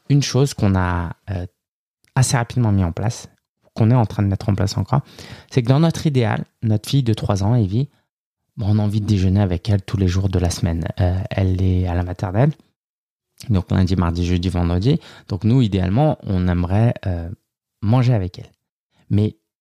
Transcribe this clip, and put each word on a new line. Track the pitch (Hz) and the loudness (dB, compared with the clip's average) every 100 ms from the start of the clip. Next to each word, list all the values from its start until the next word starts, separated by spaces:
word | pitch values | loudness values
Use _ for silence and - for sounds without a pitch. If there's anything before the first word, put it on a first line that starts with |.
| - | 0
une | 143 | 0
chose | 131 127 143 | 2 2 0
qu'on | - 104 95 | 0 0 2
a, | 90 90 85 - - | 0 -2 -4 -8 -8
euh, | 95 90 _ _ _ _ _ _ | -8 -8 _ _ _ _ _ _
assez | - 123 131 | 0 0 0
rapidement | 117 - 113 | -2 0 2
mis | 98 | 2
en | 87 | 0
place, | 87 101 - - _ _ _ _ | -2 -6 -6 -12 _ _ _ _
qu'on | - 110 | 0 2
est | |
en | 127 107 | 4 2
train | - | 0
de | 98 | -2
mettre | 95 - | -2 -2
en | |
place | 95 90 - | -2 -2 -4
encore, | 92 143 - - - - - | -2 -2 -2 -10 -20 -20 -6
c'est | - | -2
que | 117 | 2
dans | 135 | 2
notre | 165 - 165 | 2 0 0
idéal, | 131 110 120 - _ | 0 0 -2 -8 _
notre | 113 107 - | 0 0 0
fille | 139 | 0
de | 120 | 0
trois | 104 - 98 | 0 0 0
ans, | 98 | 2
Evie, | 120 95 107 139 _ _ _ _ _ _ - | 2 2 0 -4 _ _ _ _ _ _ -6
bon, | 101 | 0
on | 107 | 2
a | |
envie | 104 107 | 2 0
de | 101 | 0
déjeuner | 101 92 95 | 2 2 2
avec | 98 87 - | 2 -2 0
elle | 101 | -2
tous | - 98 | 0 0
les | 92 | 0
jours | 95 95 | 0 0
de | 92 | 0
la | 87 | -2
semaine. | - 90 85 80 - | -2 -2 -2 -4 -2
Euh, | 90 90 - | 0 0 -4
elle | - 95 92 | -2 0 0
est | 92 92 90 | 0 0 0
à | |
la | 87 | -2
maternelle, | 90 90 92 98 147 - _ _ _ _ _ _ _ - - | -4 -6 -4 0 0 0 _ _ _ _ _ _ _ -12 -2
donc | 95 - | 0 0
lundi, | 98 90 92 | 0 2 2
mardi, | 85 82 | 0 0
jeudi, | 87 90 90 | 0 0 0
vendredi. | 87 87 87 117 165 - - - | 0 0 0 0 -2 -4 -18 -10
Donc | 98 | -4
nous, | 110 131 | 2 2
idéalement, | 113 95 92 107 156 - | 2 0 0 0 0 -2
on | - 92 90 | -4 -2 0
aimerait, | 87 82 98 117 - | 0 0 2 0 0
euh, | 101 85 85 - _ _ _ _ | -4 -6 -8 -14 _ _ _ _
manger | 101 123 120 | 0 2 2
avec | 117 92 - | 0 -2 -8
elle. | - _ _ _ _ _ - | -20 _ _ _ _ _ -2
Mais | 101 107 - _ _ | 0 0 -2 _ _